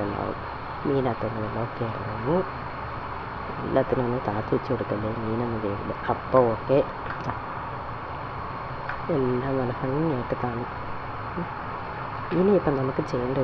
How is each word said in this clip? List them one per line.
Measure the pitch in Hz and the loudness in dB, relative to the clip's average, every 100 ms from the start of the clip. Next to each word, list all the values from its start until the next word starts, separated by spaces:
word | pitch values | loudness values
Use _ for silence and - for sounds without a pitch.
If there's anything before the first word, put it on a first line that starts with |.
വെള്ളമാവും. | 101 101 101 95 - - - - 147 | 0 0 -2 -2 -6 -6 -6 -4 2
മീനകത്തുനിന്ന് | 139 127 113 113 110 107 | 2 2 0 -2 -2 -2
വെള്ളമൊക്കെ | 110 120 - 117 | -2 -2 -2 -2
ഇറങ്ങും. | 110 107 110 120 180 - - - - - - - - - - - - | -2 -4 -2 2 2 2 -4 -6 -6 -6 -6 -6 -6 -6 -6 -6 -4
എല്ലാത്തിനും | 123 131 127 131 120 | 2 2 4 2 2
ഒന്ന് | 123 - | 0 0
താത്ത് | 104 - 127 | -2 0 0
വെച്ച് | - | 0
കൊടുക്കല്ലേ, | 117 101 104 107 117 | -2 0 0 0 -2
മീനൊന്നും | 110 113 120 110 104 | 0 0 0 0 -2
വേവില്ല. | 98 95 - - | -2 -4 -4 -2
അപ്പോൾ | 113 - 131 120 | -2 4 6 6
ഓക്കെ, | 110 - 135 - - - - 123 | 4 4 4 4 -2 -6 -4 -4
ദാ. | - - - - - - 55 - - - - - - - - - - - 151 | -4 -4 -6 -6 -6 -6 -6 -6 -6 -6 -6 -6 -6 -6 -6 -4 -4 0 2
എല്ലാം | 127 123 135 135 | 4 2 2 2
നല്ല | 123 120 | 0 0
ഭംഗിയായിട്ട് | 131 143 165 127 117 127 | 0 2 2 2 0 0
കാണും. | 123 117 - - - - - - - 180 | 0 -2 -4 -6 -4 -4 -4 -6 -4 -4
ഉം. | 170 - - - - - - - - 165 | -4 -6 -6 -6 -6 -6 -6 -4 0 4
ഇനിയിപ്പം | 190 190 156 135 | 8 8 6 4
നമുക്ക് | 131 135 151 | 2 0 0
ചെയ്യേണ്ട | 127 123 135 | 0 2 2